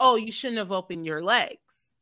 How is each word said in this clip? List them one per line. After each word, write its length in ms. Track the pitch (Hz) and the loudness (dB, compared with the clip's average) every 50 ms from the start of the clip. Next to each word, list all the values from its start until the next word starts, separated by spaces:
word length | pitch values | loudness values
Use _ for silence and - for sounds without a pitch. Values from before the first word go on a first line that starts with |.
"Oh, 160 | 254 254 240 | 6 6 6
you 140 | 220 214 226 | 6 2 -2
shouldn't 280 | - - - 254 233 220 | -6 -6 -4 -4 -4 -4
have 140 | 202 180 | -4 -4
opened 340 | 196 185 185 - 180 165 165 | -4 -4 -4 -6 -8 -8 -6
your 160 | 160 156 156 | -6 -6 -4
legs." 720 | 170 196 240 233 165 - - - _ - - - - - _ _ | 0 2 2 2 0 -2 -6 -14 _ -18 -18 -18 -18 -20 _ _